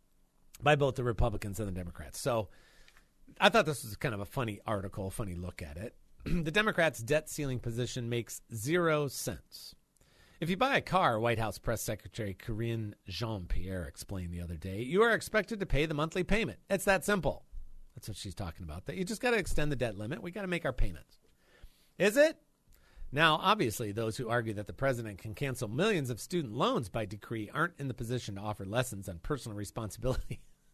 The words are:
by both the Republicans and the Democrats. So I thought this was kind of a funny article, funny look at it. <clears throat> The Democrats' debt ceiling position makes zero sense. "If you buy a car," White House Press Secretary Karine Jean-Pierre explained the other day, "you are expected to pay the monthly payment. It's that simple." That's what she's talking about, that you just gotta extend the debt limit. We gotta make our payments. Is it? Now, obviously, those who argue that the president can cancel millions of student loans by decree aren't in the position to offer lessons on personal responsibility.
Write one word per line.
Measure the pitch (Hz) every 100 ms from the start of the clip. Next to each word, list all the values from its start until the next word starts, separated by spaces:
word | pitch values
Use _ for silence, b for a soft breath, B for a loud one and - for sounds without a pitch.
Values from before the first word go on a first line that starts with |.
| _ _ _ _ - -
by | 147
both | 147 139
the | 127
Republicans | 123 110 - 104 104 92
and | 101
the |
Democrats. | 90 85 87 - -
So | 139 117 101 b b b b b b _ - -
I | 202
thought | 233 165
this | 143
was | 117 101
kind | 151
of | 104
a |
funny | 101 - 113 101 -
article, | 104 98 - 95
funny | - 107
look | 87 87 -
at | 76 76
it. | 117 - - -
<clears throat> |
The | - 175 160
Democrats' | 185 220 196 160 -
debt | 113 151 -
ceiling | - 143 123
position | 120 113 120 127 117
makes | 120 110 - -
zero | 113 120 175 170 151 143
sense. | - - - - - - - _ _ b b b b
"If | 160
you | 190
buy | 262 262
a |
car," | - 185 165 110
White | 117 117
House | 110 -
Press | - 110
Secretary | - 107 - - 104
Karine | 92 - 107 117 113 107 - -
Jean-Pierre | 90 117 107 87 - 92 92
explained | 73 - - 98 87
the | 87
other | 85 82
day, | 92 95
"you | 127 180
are | 233
expected | 208 - 220 190 226
to | 180
pay | 135 160
the |
monthly | 147 160 190
payment. | 180 208 190 - -
It's | 190
that | 202 190
simple." | - 202 147 - - - - - -
That's | - -
what | -
she's | 104
talking | - 92 -
about, | 87 85 -
that | -
you |
just | 180 220
gotta | 247 226
extend | 170 - 151
the | 135
debt | 120 101
limit. | 107 160
We | 185
gotta | 208 190
make | 170
our | 147
payments. | 123 104 76 - _ _ b b b b b b -
Is | 190 226
it? | 311 - _ _ _ b b b b
Now, | 135 160 156
obviously, | 190 220 131 - 107
those | 101 113 110
who | 113
argue | 120 113
that | 101 104
the |
president | 90 135 120 113 98
can | 113
cancel | 104 139 123 107
millions | 120 208 190 127
of | 113
student | - 175 135
loans | 110 202 254 110
by | 117 104
decree | 104 - 117 104
aren't | 139 170 -
in | 139
the |
position | 120 113 123 113
to | 98
offer | 107 104 95
lessons | 117 123 98 98
on | 85
personal | - 139 117 104
responsibility. | 101 - 110 - 120 127 - - - - _